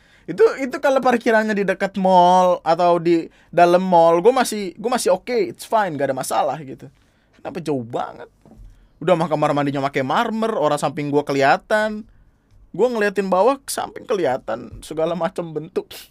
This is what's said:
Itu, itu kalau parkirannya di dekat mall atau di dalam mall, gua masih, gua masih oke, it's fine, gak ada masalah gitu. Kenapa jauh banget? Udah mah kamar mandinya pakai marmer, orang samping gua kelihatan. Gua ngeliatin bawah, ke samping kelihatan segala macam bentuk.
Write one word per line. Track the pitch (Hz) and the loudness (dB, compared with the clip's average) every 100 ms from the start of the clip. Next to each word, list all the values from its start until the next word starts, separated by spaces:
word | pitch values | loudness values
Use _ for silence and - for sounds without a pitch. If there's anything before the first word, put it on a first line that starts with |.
| _ _ - | _ _ -12
Itu, | 277 453 285 | 2 2 2
itu | 269 320 | -6 -2
kalau | 294 269 | 0 2
parkirannya | 254 240 240 220 220 | 2 0 2 2 2
di | 208 190 | 0 -2
dekat | 190 196 196 | -2 -4 -2
mall | 185 185 175 185 180 175 - | 2 6 6 6 4 2 0
atau | 165 175 175 | 2 4 2
di | 165 170 160 - _ | 2 0 0 -12 _
dalam | 160 175 180 190 | 4 4 4 4
mall, | 175 165 170 190 | 4 6 6 4
gua | 262 | 4
masih, | 233 214 196 - | 0 -4 -8 -8
gua | 220 247 | -4 -2
masih | 214 | 0
oke, | 180 - 247 | 0 0 -4
it's | 170 - - | -4 -6 -4
fine, | 226 196 | -2 -2
gak | 143 139 | -2 -4
ada | 131 | -4
masalah | - 226 131 139 135 | -4 -2 -2 -4 -10
gitu. | 135 139 _ _ _ _ _ | -18 -20 _ _ _ _ _
Kenapa | - 190 | -14 -10
jauh | 156 143 117 | -6 -6 -6
banget? | 123 - - - _ _ - - - _ _ | -8 -8 -12 -20 _ _ -20 -20 -20 _ _
Udah | 160 | 0
mah | 175 170 | 0 0
kamar | 151 147 | 0 0
mandinya | 143 143 139 135 | 0 -2 -2 -2
pakai | 143 | -2
marmer, | 131 165 240 220 226 214 | -2 -2 -2 -2 -4 0
orang | 151 147 | 0 0
samping | 156 147 147 | -2 -6 -2
gua | 143 | -2
kelihatan. | 143 139 135 180 - 214 214 214 220 _ _ _ _ _ _ | 0 2 2 2 0 -2 -2 -6 -14 _ _ _ _ _ _
Gua | 160 240 | -2 -2
ngeliatin | 233 208 202 196 | 0 -2 -2 0
bawah, | 185 214 269 | 2 2 0
ke | - | -4
samping | - - - - | -8 -8 -10 -6
kelihatan | 202 170 131 - - - - | -2 -2 -4 -6 -10 -12 -18
segala | - 156 160 | -12 -4 -4
macam | 170 165 - 170 | -4 -6 -6 -10
bentuk. | 151 156 - - - - | -10 -8 -8 -10 -12 -20